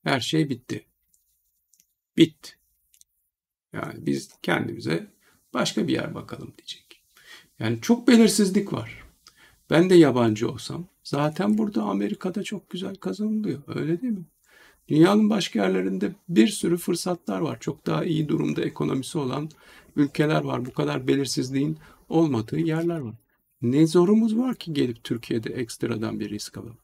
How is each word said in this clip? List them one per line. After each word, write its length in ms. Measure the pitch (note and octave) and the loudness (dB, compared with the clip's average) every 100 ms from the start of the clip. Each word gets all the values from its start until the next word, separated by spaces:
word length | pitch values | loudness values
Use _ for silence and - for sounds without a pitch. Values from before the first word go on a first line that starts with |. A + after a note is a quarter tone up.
Her 180 | D#3+ C3+ | 0 -2
şey 280 | - D#3+ D3+ | 0 0 0
bitti. 380 | A#2 - G#2 _ _ _ _ _ _ _ _ _ _ _ _ _ - | -4 -8 -12 _ _ _ _ _ _ _ _ _ _ _ _ _ 2
Bitti. 340 | D#3+ _ - _ _ _ _ _ _ _ _ _ _ _ _ | 2 _ -20 _ _ _ _ _ _ _ _ _ _ _ _
Yani 340 | - - C#2 - | -10 -10 -6 -4
biz 240 | C#2 - _ | -4 -6 _
kendimize 680 | - D2+ - - - E3 G#3 _ _ _ _ | -4 -2 -2 -6 -6 -6 -6 _ _ _ _
başka 340 | - F#3+ - D#3+ | -4 -2 -2 -2
bir 40 | |
yer 220 | B2 - | -2 -4
bakalım 380 | - A2 - - - | -10 -14 -16 -16 -18
diyecek. 440 | - - _ - _ _ - - _ _ | -20 -20 _ -20 _ _ -20 -20 _ _
Yani 220 | A2+ A2+ | -6 -4
çok 280 | - A#3 - | 0 2 6
belirsizlik 640 | A#3 A3 - G3 G3 G3+ | 8 8 6 2 2 -2
var. 320 | C3+ A2+ - - _ - _ - _ _ | -6 -8 -16 -20 _ -20 _ -20 _ _
Ben 200 | D3+ F#3 | 4 8
de 40 | |
yabancı 560 | F3+ D3 B2 A#2 G#2+ A#2+ | 8 8 6 2 2 -2
olsam 360 | A2+ - C#3 F3+ _ | -6 -10 -12 -12 _
zaten 540 | - C#3+ D3+ D#3 G3+ G#3+ | -6 -2 -2 0 0 0
burada 240 | G#3 A3 | 0 -2
Amerika'da 600 | G#3 G3 G3+ G#3+ F#3+ F#3+ | -4 -2 -4 -4 -6 -6
çok 280 | F#3 G3 _ | -8 -10 _
güzel 240 | F3+ F#3+ | -10 -10
kazanılıyor. 680 | G3 F#3 F#3+ G#3+ G#3+ G3+ C#3+ - | -8 -8 -4 -4 -2 -4 -6 -8
Öyle 360 | C#3 D3 F3 | -6 -4 -2
değil 100 | B3+ | -4
mi? 120 | G3+ E3 _ _ _ - _ - | -6 -8 _ _ _ -20 _ -2
Dünyanın 420 | D3 F3 G#3 G#3 | 4 6 6 4
başka 280 | G#3+ E3 A3 | 0 -2 0
yerlerinde 560 | F#3 F#3 F#3 F#3+ G3+ - - | 0 0 -2 -2 -4 -6 0
bir 200 | F3 A3 | 4 4
sürü 280 | - F3 F3 | 2 -2 -2
fırsatlar 640 | - E3+ F3+ F3 - F#3+ | -2 -4 -4 -6 -4 -4
var. 200 | D#3 A#2+ | -4 -4
Çok 260 | - D#3+ - | -8 -6 -4
daha 180 | D#3 | -2
iyi 240 | E3+ D#3 D3+ | -2 -2 0
durumda 340 | D#3 D3+ D3+ | -2 -2 -2
ekonomisi 560 | - - D3+ C#3 C3 D#3+ | -4 -4 -2 -2 -4 -4
olan 320 | C3 C3+ D#3 - - - - - | -4 -4 -8 -12 -20 -20 -8 -2
ülkeler 480 | C#3+ - D3+ D#3 | 0 2 0 2
var. 220 | C#3+ B2+ B2+ | 0 -4 -6
Bu 60 | |
kadar 340 | - D3 D3 C3 | -4 -2 -2 0
belirsizliğin 720 | C3+ C3+ - B2+ C3+ D3 D#3 - _ _ | 0 0 -4 -4 -2 -2 -4 -12 _ _
olmadığı 500 | E3 E3 A#2 G#2+ D3+ | 0 2 0 -2 -4
yerler 400 | E3 D#3+ E3+ E3 | -2 -2 -2 -4
var. 160 | A#2+ A2 _ _ _ _ | -8 -14 _ _ _ _
Ne 240 | A#2+ C#3 D#3+ | 0 4 6
zorumuz 520 | F3 F3+ G#3+ A3+ A3 | 6 6 4 4 0
var 180 | B3+ - | -2 -4
ki 160 | E3+ | -6
gelip 320 | C#3 B2+ A#2 | -2 -2 -2
Türkiye'de 460 | - A#2+ - A#2+ B2 | -6 -6 -2 -4 -4
ekstradan 680 | B2 A#2 - A#2 A2 A2 G#2+ | -8 -8 -6 -4 -4 -4 -6
bir 100 | G#2 | -6
risk 280 | G#2 - G#2 | -8 -10 -12
alalım? 200 | A2+ A#2 | -16 -20